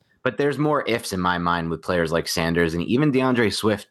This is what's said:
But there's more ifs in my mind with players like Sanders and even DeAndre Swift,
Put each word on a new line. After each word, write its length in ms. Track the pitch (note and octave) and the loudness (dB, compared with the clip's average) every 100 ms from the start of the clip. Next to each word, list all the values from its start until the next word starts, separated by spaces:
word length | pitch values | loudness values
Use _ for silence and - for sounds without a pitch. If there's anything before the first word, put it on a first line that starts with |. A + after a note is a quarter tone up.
| _ _ | _ _
But 160 | B2+ A2+ | -4 0
there's 180 | C#3+ C3+ | -2 0
more 320 | D3+ C#3+ - | 0 0 0
ifs 240 | A2+ - | -4 -2
in 80 | F#2+ | -2
my 160 | F2+ F2 | 0 0
mind 320 | F2 F2 E2 | 0 0 -2
with 140 | D#2+ | -6
players 280 | - F2+ E2 | -2 0 2
like 160 | E2 - | 0 -2
Sanders 440 | - E2 E2+ E2+ | -2 0 2 0
and 100 | E2+ | 0
even 280 | - A#2 D3+ | -2 0 2
DeAndre 400 | C3 C3 A#2+ G#2+ | 2 2 2 0
Swift, 360 | - G#2+ G#2 - | 0 0 -2 -6